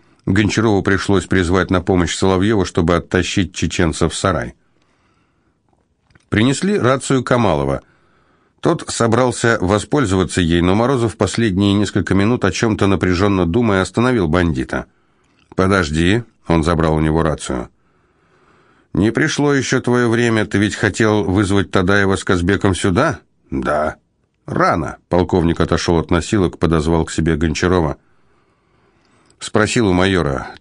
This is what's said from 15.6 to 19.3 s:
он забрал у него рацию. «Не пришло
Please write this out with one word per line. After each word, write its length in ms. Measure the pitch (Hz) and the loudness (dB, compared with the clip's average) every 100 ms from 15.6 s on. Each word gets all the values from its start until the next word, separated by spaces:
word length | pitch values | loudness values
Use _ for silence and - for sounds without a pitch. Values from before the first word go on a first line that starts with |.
| 95 98 82 76 85 110 120 _ - | 0 2 0 0 0 0 -4 _ -2
он 160 | 82 | 0
забрал 320 | 76 80 80 78 | 2 0 0 0
у 40 | |
него 240 | 78 78 | 0 0
рацию. 460 | 78 71 - 65 58 _ _ _ _ _ _ _ _ _ _ _ _ | 0 -2 -6 -8 -8 _ _ _ _ _ _ _ _ _ _ _ _
«Не 180 | - 104 | 0 0
пришло 400 | 120 135 | 2 -2